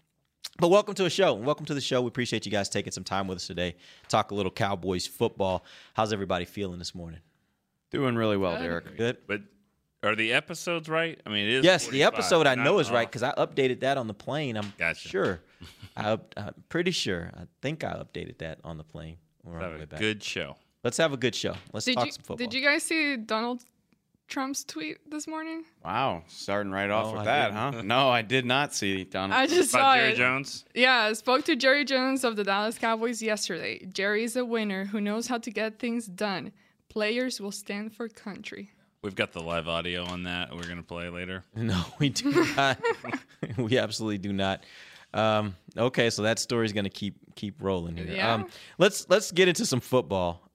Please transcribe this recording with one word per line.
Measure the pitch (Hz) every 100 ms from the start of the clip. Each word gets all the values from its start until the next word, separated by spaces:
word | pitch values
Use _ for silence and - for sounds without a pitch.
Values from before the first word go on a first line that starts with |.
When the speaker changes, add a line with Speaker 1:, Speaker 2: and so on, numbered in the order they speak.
| _ _ _ _ - -
Speaker 1:
But | 170
welcome | 196 208 180
to | 180
a |
show. | - 180 107
Welcome | 123 147 151
to | 143
the |
show. | 123 127
We | 123
appreciate | 120 120 110 101
you |
guys | 101 98
taking | 104 98
some | 98
time | 92 98 95
with | 92
us | -
today. | 87 90 - - - -
Talk | 110 101
a |
little | 101 95
Cowboys | - 101 98 90 90 -
football. | - 117 - 95 90 - - -
How's | - 110
everybody | 104 95 90 87
feeling | - 98 87
this | 85 92
morning? | 82 82 _ _ _ _ _ _ -
Speaker 2:
Doing | 120 131 120
really | 110 101
well, | 95 85
Speaker 3:
Good. |
Speaker 2:
Derek. | 85 85 - -
Speaker 1:
Good? | 117 123 -
Speaker 4:
But | 104 104 _ _ _ _ -
are | 104 107
the | 110
episodes | 131 - 165 - 170 156
right? | 160 165 - -
I |
mean, | 104 104
it | 127
is |
Speaker 1:
Yes, | 165 180
the | -
Speaker 4:
forty-five, | 135 180 226
Speaker 1:
episode | - 170 147
I | 127
know | 131 196
is | 147
Speaker 4:
not | 120
Speaker 1:
right | 117
Speaker 4:
off. |
Speaker 1:
'cause | 113
I | 123
updated | - 160 - 131 123
that | 127 139
on | 113
the | 104
plane. | - 143 143 107
I'm | 104 -
Speaker 4:
Gotcha. | 82 78 -
Speaker 1:
sure. | 190 151 90 _ - 87 - - -
I | 107
up-, | 110 - -
I'm | 104 - -
pretty | 165 180
sure. | 170 - 87 87 -
I | 90 _
think | 131 160
I | -
updated | 85 - - 85 -
that | 82 78
on | 78 80
the |
plane. | 78 82 80 82 _ _
We're | 85 82
on |
Speaker 4:
Have | 92
Speaker 1:
the | 78
way |
Speaker 4:
a | 76
Speaker 1:
back. | 73
Speaker 4:
good | 107 107
show. | - 98 73 69 _ _
Speaker 1:
Let's | 120 -
have | 165
a | 139
good | 120 -
show. | 98 - -
Let's | 104 247
Speaker 3:
Did | 254
Speaker 1:
talk | 285
Speaker 3:
you, |
Speaker 1:
some | -
football. | - -
Speaker 3:
did | 247
you | 247
guys | 285 302
see | - 320 294 269
Donald | 220 220 240 247 - _ _ _ _ _ -
Trump's | 285 269 277
tweet | - 320 311 - -
this | 302 302
morning? | 311 320 320 320 _
Speaker 2:
Wow, | 80 107 131 87 -
starting | - - 101 101
right | 95 101
off | 104 110
Speaker 1:
No, |
Speaker 2:
with | 110
Speaker 1:
I | 104
Speaker 2:
that, | 143 117
Speaker 1:
didn't. | 104 127
Speaker 2:
huh? | 120
No, | 101 120 139
I | 120
did | 107 131 123
not | 117 143
see | - 101 95
Donald | 92 95 95
Speaker 3:
I | 226 262
Speaker 2:
Trump. |
Speaker 3:
just | 349 277
Speaker 4:
About | 254
Speaker 3:
saw | 269 262
Speaker 4:
Jerry | 220
Speaker 3:
it. | 220
Speaker 4:
Jones? | 127 131 139 - -
Speaker 3:
Yeah, | - 254 254
I | 214
spoke | 220 - 262 330
to | 285
Jerry | 262 285
Jones | 262 262 262 269
of | 254 214
the | 196
Dallas | 196 214 233
Cowboys | 226 226 226 226
yesterday. | 220 208 - 170 98 - 190
"Jerry | 185 196 208
is | 233 247
a | 247
winner | 226 214 190 196
who | 214
knows | 208 214 233
how | 240
to | 240
get | 214 220 214
things | 240 233 226
done. | 180 208 180 - - _ _ _
Players | 220 208 240 254 240
will | 202
stand | 202 - 202 214
for | 214 233
country." | - 208 190 208 - 196 _ _ _
Speaker 4:
We've | 104 98
got | 104
the | 87
live | 82 85 82
audio | 82 85 90 87
on | 90
that | 90 90 90 80
we're | 85
gonna | 87
play | 82 85 87
later. | 87 90 92 -
Speaker 1:
<laughs> | 110
No, | 113 92 82 -
we | 143
do | - 269 320 330 294
not. | 139 - 466 - - -
<laughs> | - - - 113
We | 113 123
absolutely | 107 107 110 104
do | 101
not. | 98 95 95 - - - - -
Um, | - 110 107 104 90 - -
okay, | 120 139 117
so | 110
that | 104 113
story's | - 120 110
gonna | 104 98
keep, | - 101 - - -
keep | 104 -
rolling | 98 92 85 85
here. | 82
Speaker 3:
Yeah. | 190 113
Speaker 1:
Um, | 113 101 - - -
let's, | 196 - -
let's | 185 208
get | 175 185
into | 170 226
some | 127
football. | - 127 - 95 87 85 _